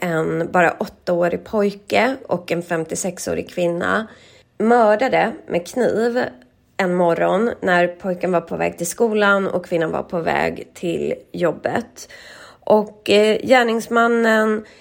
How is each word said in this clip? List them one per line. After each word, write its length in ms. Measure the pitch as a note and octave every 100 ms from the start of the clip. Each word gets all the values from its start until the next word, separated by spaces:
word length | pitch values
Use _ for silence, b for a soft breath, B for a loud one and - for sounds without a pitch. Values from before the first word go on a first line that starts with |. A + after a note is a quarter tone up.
en 520 | F3+ E3 D#3+ D#3+ E3
bara 200 | F3+ E3+
åttaårig 720 | - G#3+ - - F3 F3 F3+
pojke 720 | - G#3+ G3+ G3+ - G#3 A3+ C4 -
och 260 | F3 -
en 100 | E3+
femtiosexårig 880 | E3+ E3 D#3+ F3 F#3+ F#3 - E3 -
kvinna 560 | - F3 E3+ F#3+ G3 A3 B B B _ -
mördade 760 | G#3+ A#3+ A3 G#3+ B3 E3 F#3+ - -
med 200 | F3 F3
kniv 580 | - A#3 - A#3+ A#3+ - - - _ _ -
en 180 | F#3+
morgon 560 | F3+ F3 E3+ E3+ F3+ A#3 -
när 280 | F#3+ F3+ F3
pojken 440 | F3 G3 F3+ F3+
var 80 | F3
på 160 | E3+ F3
väg 220 | E3+ -
till 80 | E3+
skolan 600 | - A#3 G#3+ G3+ G3+ G3
och 180 | - F3+
kvinnan 240 | E3+ E3
var 120 | E3
på 180 | - F3
väg 480 | E3 C#3 E3 - -
till 400 | - F3 E3 D3 - -
jobbet. 760 | F3 E3+ G3+ - - A#3 - - B B B B B
Och, 460 | - G#3+ G#3 - -
eh, 280 | G3+ G#3+ G#3+
gärningsmannen 1200 | - B3+ A#3+ A3+ - A#3 A#3 A#3 A3+ A3 A3 G#3+ B B